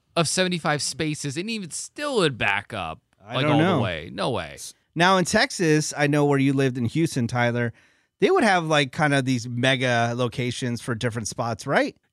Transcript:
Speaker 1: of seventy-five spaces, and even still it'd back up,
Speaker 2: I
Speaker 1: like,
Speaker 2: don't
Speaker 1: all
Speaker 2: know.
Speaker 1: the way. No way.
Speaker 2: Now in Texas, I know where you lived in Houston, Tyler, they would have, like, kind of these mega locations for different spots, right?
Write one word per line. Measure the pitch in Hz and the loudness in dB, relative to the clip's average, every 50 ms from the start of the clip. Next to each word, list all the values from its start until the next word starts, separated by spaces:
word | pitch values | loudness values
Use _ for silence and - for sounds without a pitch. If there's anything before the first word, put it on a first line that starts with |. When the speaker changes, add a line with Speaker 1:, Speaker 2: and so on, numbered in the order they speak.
| _ _ - | _ _ 0
Speaker 1:
of | 170 165 - | 0 0 0
seventy-five | - 185 185 185 180 165 - 165 147 147 | 2 0 0 0 -2 -2 -2 -2 -2 -2
spaces, | - - - 131 165 156 151 - - 143 127 | -2 -6 -6 -4 -4 -4 -4 -6 -6 -8 -6
and | 160 185 226 | -6 -6 -6
even | 226 214 185 147 | -8 -8 -8 -10
still | - - - - - - 294 294 269 220 | -10 -12 -12 -12 -10 -6 -4 0 2 2
it'd | 175 151 123 101 | 2 2 2 0
back | 117 104 98 104 - - | 0 0 0 -2 -4 -6
up, | 113 101 87 80 80 - _ _ _ _ 95 | -8 -8 -6 -8 -10 -12 _ _ _ _ -14
Speaker 2:
I | 104 127 | -6 -4
Speaker 1:
like, | 127 135 | -2 0
Speaker 2:
don't | 151 147 | 2 4
Speaker 1:
all | 151 | 4
Speaker 2:
know. | 160 185 185 135 | 4 4 2 2
Speaker 1:
the | |
way. | 104 92 85 78 76 - | 0 -2 -4 -6 -8 -10
No | - - - 156 | -8 -6 -4 -4
way. | 120 95 82 73 71 - - - - _ _ _ - | -4 -4 -6 -8 -10 -14 -16 -18 -18 _ _ _ -2
Speaker 2:
Now | 156 170 185 190 | 2 4 4 4
in | 185 180 | 4 2
Texas, | - - 214 262 269 - - 180 156 151 151 151 - 139 | 2 2 2 2 0 0 0 2 4 4 4 2 -2 -2
I | 131 147 | 0 0
know | 143 147 147 143 | 2 2 2 4
where | 143 143 135 | 4 4 4
you | 135 139 | 2 2
lived | 139 135 135 131 123 131 | 2 2 0 0 0 -2
in | 120 | -4
Houston, | 110 - 151 165 160 - 139 117 | -2 0 0 0 0 0 -2 -2
Tyler, | 113 - 123 120 120 117 120 120 117 - _ _ _ _ _ _ _ _ - | -2 0 0 0 2 2 0 -2 -2 -4 _ _ _ _ _ _ _ _ 0
they | - 277 | 2 4
would | 381 381 262 | 4 4 4
have, | 214 190 180 165 | 4 4 2 2
like, | 156 156 147 143 131 | 2 2 2 2 0
kind | - - 156 147 143 | 0 0 2 4 4
of | 139 131 | 2 2
these | 131 131 120 110 123 | 2 0 -2 -2 -4
mega | 120 120 120 131 135 123 131 127 120 117 117 117 120 | -4 0 2 2 2 2 2 2 2 2 2 0 0
locations | 123 127 117 - - 123 123 117 - 135 123 120 113 | -2 -2 -2 -2 -4 -4 -4 -4 -4 -4 -4 -4 -6
for | - - 120 | -4 -6 -6
different | 107 127 120 107 120 107 | -2 -2 -4 -4 -4 -6
spots, | - - - 120 117 117 - - | -6 -6 -4 -4 -4 -4 -6 -4
right? | 135 151 208 285 240 - _ _ _ | 0 0 2 0 0 -4 _ _ _